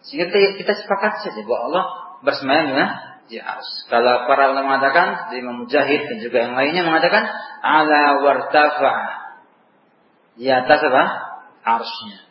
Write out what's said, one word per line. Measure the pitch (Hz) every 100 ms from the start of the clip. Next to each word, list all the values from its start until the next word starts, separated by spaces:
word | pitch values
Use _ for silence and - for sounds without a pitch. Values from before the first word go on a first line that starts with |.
Sehingga | - 156 175
kita, | 208 196 196
kita | 180 202
sepakat | - 190 214 - 190
saja | 110
bahwa | 104 113 120
Allah | 170 185 - - -
bersemayam | 135 - 135 147 151
dengan | 135 202 - - - _
di | 110
arsy. | 92 - - - -
Kalau | 120 123 123 123
para | 139 135
ulama | 135 135
mengatakan, | 135 135 160 185 - -
dari | 127
Imam | 123 120
Mujahid | 117 143 135 147 -
dan | 113
juga | 117 123 120
yang | 123
lainnya | 139 175
mengatakan, | 170 160 175 208 220 - - -
"Ala | - 156 151 147 147 139
wartafa." | 139 131 123 151 147 143 135 - - - - - _ _ _ _ _ _ _ _ _
Di | - 127
atas | 127 123 151
apa? | 156 131 175 - - - - _
Arsy-Nya. | - 113 - - 107 98 -